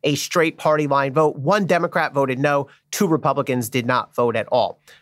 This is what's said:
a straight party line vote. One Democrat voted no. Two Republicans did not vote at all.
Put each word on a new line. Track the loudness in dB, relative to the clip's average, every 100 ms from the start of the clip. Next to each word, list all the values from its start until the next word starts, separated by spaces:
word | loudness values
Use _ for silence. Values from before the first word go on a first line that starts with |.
a | -2 -2
straight | -2 0 0 0
party | 0 2 2
line | 0 2
vote. | 2 2 0
One | 0 0 2
Democrat | 0 0 -2 -2
voted | 0 -2 0
no. | 0 0 -4 -14 _
Two | -4 0
Republicans | 2 0 0 0 -2 -2
did | -2 0
not | 0 -2 -2
vote | 0 0
at | 0
all. | 0 0 -4 -20 -20